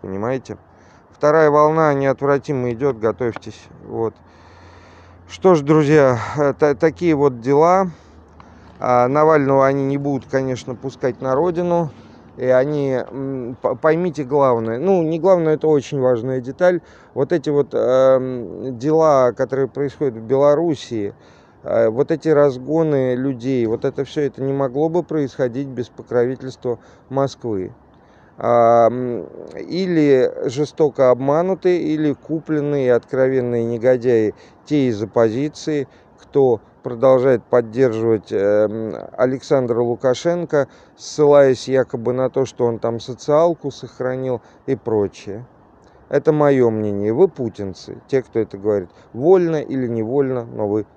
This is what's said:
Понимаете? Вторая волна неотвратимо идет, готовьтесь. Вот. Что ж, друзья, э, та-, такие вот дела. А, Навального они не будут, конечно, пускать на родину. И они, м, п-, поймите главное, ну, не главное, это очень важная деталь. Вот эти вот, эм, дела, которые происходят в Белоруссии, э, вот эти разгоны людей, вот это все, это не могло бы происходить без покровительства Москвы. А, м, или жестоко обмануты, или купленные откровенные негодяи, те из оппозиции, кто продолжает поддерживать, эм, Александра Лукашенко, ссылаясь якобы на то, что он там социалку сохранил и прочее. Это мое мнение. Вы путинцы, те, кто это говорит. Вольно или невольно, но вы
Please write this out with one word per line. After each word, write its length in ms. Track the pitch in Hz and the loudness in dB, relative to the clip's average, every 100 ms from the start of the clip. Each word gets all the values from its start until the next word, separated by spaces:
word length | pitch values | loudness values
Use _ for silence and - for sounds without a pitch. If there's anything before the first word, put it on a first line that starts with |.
Понимаете? 560 | 95 95 113 131 - 107 _ _ _ _ _ | -10 -6 -6 -6 -8 -18 _ _ _ _ _
Вторая 400 | _ 147 160 156 | _ 2 4 4
волна 440 | 147 151 160 160 | 4 4 4 2
неотвратимо 760 | 139 139 131 143 143 120 139 123 | 2 0 0 0 -2 -2 -4 -4
идет, 260 | 113 139 117 | -2 -2 0
готовьтесь. 640 | 110 101 120 104 - - - - 101 | -2 -2 -4 -6 -14 -20 -20 -20 -12
Вот. 280 | 113 113 - _ _ - - - - - - - - - | -6 -6 -8 _ _ -20 -20 -20 -20 -20 -20 -20 -20 -20
Что 260 | - 185 | 0 4
ж, 60 | 170 | 4
друзья, 560 | 143 156 143 156 135 120 107 147 | 4 2 6 4 4 2 -4 -2
э, 160 | 143 - | -2 2
та-, 160 | 147 | 0
такие 400 | 127 160 - 175 | 2 0 0 -2
вот 260 | 151 143 120 | 2 0 0
дела. 480 | 117 139 165 185 185 156 - - - - - - - - | 0 2 4 2 0 -6 -20 -20 -20 -20 -20 -20 -20 -8
А, 280 | - 123 123 | 0 2 2
Навального 580 | 143 156 156 135 135 135 | 4 4 4 2 2 2
они 180 | 139 | 2
не 140 | 135 139 | -2 -2
будут, 280 | 143 139 - | -4 -6 -4
конечно, 440 | 135 131 123 - | -4 -2 -6 -8
пускать 460 | 120 135 - 135 113 | -10 -10 -6 -6 -4
на 140 | 131 | -2
родину. 560 | 131 175 170 175 170 160 - - - - - | 0 0 -2 -2 0 -2 -8 -20 -20 -20 -6
И 80 | 127 | 2
они, 460 | 127 139 151 139 127 - | 2 2 -2 -2 -2 -6
м, 460 | 127 135 135 120 127 | -10 -8 -8 -10 -6
п-, 160 | - 127 | -4 0
поймите 480 | 160 156 180 147 | 0 0 -2 -4
главное, 540 | 127 143 135 117 113 117 | -4 0 2 0 -2 -2
ну, 240 | 175 190 | 0 0
не 160 | 160 165 | 0 0
главное, 340 | 170 185 156 | 2 2 2
это 140 | 156 156 | 0 2
очень 320 | 147 - 143 | 0 0 -2
важная 400 | 127 120 123 131 | 0 0 -2 -6
деталь. 400 | 123 135 180 175 - - - | -8 0 0 0 -6 -20 -12
Вот 180 | - 135 | -6 -2
эти 180 | 175 147 | -2 0
вот, 180 | 143 135 | 0 0
эм, 1040 | 117 117 131 131 131 127 127 101 90 123 120 | -2 2 4 4 4 0 -8 -10 -10 -10 -6
дела, 540 | 139 156 160 135 127 | 0 2 4 4 2
которые 360 | 107 131 135 131 | 0 -4 -2 -4
происходят 460 | 135 143 - 143 | -4 -6 -4 -4
в 80 | 113 | -4
Белоруссии, 920 | 113 135 143 147 170 139 - 113 101 - - - _ _ | -2 2 4 4 0 -4 -6 -6 -6 -10 -20 -20 _ _
э, 240 | - 113 113 | -4 0 0
вот 200 | 113 143 | 0 -2
эти 180 | 160 156 | -2 2
разгоны 840 | 147 143 127 127 156 160 143 127 | 4 2 0 -4 -2 0 0 0
людей, 520 | 123 135 127 120 131 113 | -2 -4 -6 -4 -2 0
вот 180 | 113 | -2
это 200 | 139 135 | -4 -4
все, 180 | 135 151 | -6 -4
это 200 | 139 - | -4 -4
не 100 | 135 | -6
могло 340 | 139 139 127 160 | -2 -2 -2 -2
бы 140 | 170 | -2
происходить 680 | 160 156 135 - 127 117 139 | -2 -4 -4 -4 -4 -4 -8
без 200 | 123 117 | -8 -10
покровительства 880 | - 113 120 120 131 131 - 127 113 - - _ | -12 -4 -2 -2 -4 -12 -10 -8 -8 -12 -20 _
Москвы. 600 | 131 139 - 120 101 95 - _ _ _ _ _ - | -4 -4 -4 -8 -6 -8 -14 _ _ _ _ _ -6
А, 500 | 117 120 117 117 113 | 0 4 6 6 4
м, 380 | 123 123 117 78 87 82 - | 2 -6 -6 -10 -16 -16 -14
или 760 | - 160 190 165 147 131 123 - - | -10 -6 -2 2 4 4 2 -2 -6
жестоко 640 | 123 147 - 151 - 131 | -4 -6 0 -2 2 2
обмануты, 680 | 123 135 151 180 190 185 180 | 4 2 0 0 -2 0 0
или 360 | 151 156 151 | -2 -2 -2
купленные 800 | 139 - 160 151 151 147 143 127 | -2 -6 -8 -4 -2 -2 -2 2
откровенные 720 | 120 - 131 131 131 123 120 | 0 0 0 0 0 -2 -2
негодяи, 720 | 117 120 120 127 120 117 107 - - _ - | -2 0 2 2 2 2 2 -4 -20 _ -4
те 220 | 147 127 | 0 0
из 140 | 104 | -2
оппозиции, 840 | 104 123 113 113 151 - - 147 131 _ _ _ | -2 2 2 0 -6 -8 -6 -4 -6 _ _ _
кто 400 | - 143 131 110 _ _ | -4 2 2 2 _ _
продолжает 600 | 131 120 131 131 131 120 | -12 0 4 4 4 0
поддерживать, 880 | - 123 117 113 131 110 113 110 - | 2 0 0 0 0 2 0 0 -2
эм, 600 | 107 101 104 107 110 110 64 - - | -2 2 2 0 -2 -8 -10 -12 -2
Александра 600 | 127 131 - 139 123 117 | -2 -2 0 0 0 0
Лукашенко, 840 | 120 117 131 123 175 175 165 147 135 - _ _ | 0 0 -2 0 -2 -4 -2 -2 -2 -8 _ _
ссылаясь 720 | - - 147 143 139 123 - | -14 0 4 6 6 2 -2
якобы 460 | 131 120 123 113 | -2 -2 -4 -4
на 160 | 127 131 | -2 -2
то, 160 | 135 127 | -2 -4
что 200 | - 120 | -2 -2
он 120 | 113 | -2
там 220 | 117 117 | -4 -6
социалку 720 | - 117 - 147 170 160 143 | -10 -12 0 2 2 0 -8
сохранил 680 | - 120 - 127 131 131 120 _ _ - | -10 -18 -8 -6 -4 -6 -6 _ _ -6
и 100 | 127 | -6
прочее. 720 | - 107 98 - - 98 123 _ _ _ _ _ _ | -2 0 -2 -6 -14 -14 -16 _ _ _ _ _ _
Это 220 | 143 156 | -2 0
мое 380 | 151 147 135 120 | 2 2 4 2
мнение. 420 | 110 107 101 104 | 0 -4 -2 -2
Вы 160 | 117 185 | 2 0
путинцы, 680 | - 120 - 98 90 - 95 _ | 0 -10 -8 -12 -10 -16 -18 _
те, 140 | 135 | -4
кто 180 | - 117 | -2 -4
это 180 | 107 101 | -4 -4
говорит. 320 | 101 101 90 _ _ | -2 -2 -4 _ _
Вольно 440 | 113 147 190 170 156 | -4 2 4 2 -2
или 240 | - 131 123 | -4 -6 -4
невольно, 560 | 117 110 139 135 127 117 | -4 -2 -2 -2 -4 -8
но 220 | 120 104 | -6 -2
вы 180 | 107 101 | -2 -4